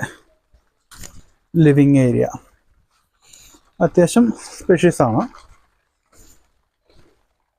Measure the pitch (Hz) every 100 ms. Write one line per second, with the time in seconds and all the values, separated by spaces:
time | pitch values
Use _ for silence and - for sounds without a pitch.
0 | - - _ _ _ _ _ _ _ -
1 | - - - _ _ 165 151 143 143 139
2 | 127 120 123 - _ _ _ _ _ _
3 | _ _ _ - _ _ _ - 175 -
4 | 170 233 233 - - - - 175 180 -
5 | 131 123 247 - - - _ _ _ _
6 | _ _ - _ _ _ _ _ _ _
7 | _ _ _ _ _